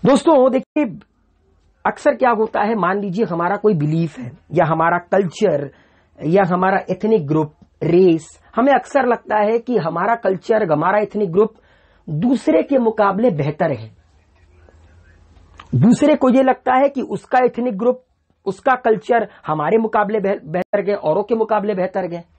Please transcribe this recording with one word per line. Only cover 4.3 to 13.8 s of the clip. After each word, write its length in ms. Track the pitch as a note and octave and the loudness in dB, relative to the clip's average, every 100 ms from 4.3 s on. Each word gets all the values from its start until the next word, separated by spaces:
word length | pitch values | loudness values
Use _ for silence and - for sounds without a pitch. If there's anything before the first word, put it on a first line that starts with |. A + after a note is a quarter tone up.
| - _ | -16 _
या 120 | D#3 D#3+ | 0 0
हमारा 320 | E3 E3 F3 | 2 0 0
कल्चर 760 | F3 F#3+ F#3+ - G#3 D3 C#3 _ _ _ _ _ D3 | 0 0 0 -2 -2 0 -6 _ _ _ _ _ 0
या 180 | F#3 F#3 | 2 2
हमारा 240 | F3+ F#3 G3 - | 0 0 -2 -4
एथनिक 380 | F#3 G#3+ A3 C#3+ | -6 0 0 0
ग्रुप, 260 | D#3 D3+ _ - _ | -2 -2 _ -20 _
रेस, 580 | E3 E3+ F#3 E3 - - _ - | 0 4 4 2 -2 -20 _ -2
हमें 180 | C4 | 2
अक्सर 320 | C4 B3+ C#4+ B3 | 2 0 -2 0
लगता 320 | A#3 - G#3+ | -2 -2 -2
है 220 | G#3 A3+ | 0 -2
कि 180 | A#3 A#3+ | -2 -2
हमारा 380 | E3 E3+ G3 A#3 | -2 -2 -2 0
कल्चर, 560 | G3 F#3 - A3 G#3 | -2 -4 0 -2 0
हमारा 280 | D3+ E3+ G#3 | 0 2 0
एथनिक 320 | G#3 G3+ G3+ | -2 -4 -2
ग्रुप 220 | E3 G#3+ _ _ _ _ _ - | 2 0 _ _ _ _ _ -10
दूसरे 540 | D3 A3+ C4 - D#4 | -4 0 0 2 0
के 140 | - C#4 | 2 0
मुकाबले 520 | A#3 G#3+ G3+ F#3+ A#3+ | 0 0 0 2 0
बेहतर 420 | D#3 C#3+ D3+ E3+ | 0 -4 -2 -4
है। 240 | B2 | -4